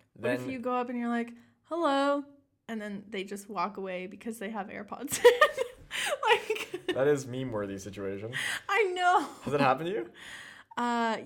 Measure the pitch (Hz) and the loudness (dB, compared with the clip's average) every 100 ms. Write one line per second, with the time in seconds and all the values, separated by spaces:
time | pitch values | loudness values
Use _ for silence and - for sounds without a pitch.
0 | _ - 226 247 127 262 247 247 247 240 | _ -4 -2 0 -2 -6 -2 -2 -2 -2
1 | 240 233 233 - - _ - 330 311 277 | -2 -2 -2 -8 -20 _ -6 0 4 4
2 | 277 285 277 - _ _ - 226 208 190 | 4 2 -2 -12 _ _ -8 -6 -6 -8
3 | 196 196 196 202 - 196 190 202 190 180 | -6 -6 -6 -8 -6 -2 -2 -2 -6 -6
4 | 185 196 233 220 196 220 190 - 208 - | -6 -8 -8 -6 -6 -6 -6 -8 -10 -8
5 | 269 - 480 494 571 539 480 - - - | -6 6 8 8 4 2 -6 -8 -10 -4
6 | - 605 466 466 - 427 - 359 - 123 | -2 0 4 4 2 -4 -4 -6 -2 2
7 | 143 143 127 127 131 107 101 98 101 101 | 4 4 0 -6 -4 -2 -4 -6 -8 -6
8 | 98 101 110 135 - - - 403 392 359 | -4 -4 -6 -4 -4 -4 0 2 2 4
9 | 359 359 277 - - 143 139 135 170 214 | 4 4 2 -6 -2 2 4 2 0 -4
10 | 339 - - - - - - - 240 240 | -6 -10 -16 -14 -16 -18 -10 -4 0 2
11 | 226 214 | 2 0